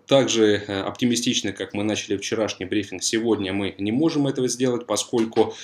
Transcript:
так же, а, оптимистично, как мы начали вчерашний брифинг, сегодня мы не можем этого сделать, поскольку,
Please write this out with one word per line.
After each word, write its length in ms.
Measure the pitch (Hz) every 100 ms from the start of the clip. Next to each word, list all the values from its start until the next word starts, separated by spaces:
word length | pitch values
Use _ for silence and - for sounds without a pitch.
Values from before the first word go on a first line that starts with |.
| -
так 220 | 135 113
же, 340 | 113 107 104 -
а, 160 | 98 95
оптимистично, 680 | 101 123 120 - 110 101
как 220 | - 98
мы 80 | 101
начали 340 | 107 104 - 98
вчерашний 500 | - 110 104 - 92
брифинг, 360 | 104 98 90
сегодня 500 | - 113 117 101 95
мы 220 | 98 98 -
не 120 | 101
можем 380 | 120 160 147 139
этого 180 | 135 127
сделать, 400 | 120 127 120 -
поскольку, 680 | 104 - 123 113 113 107 -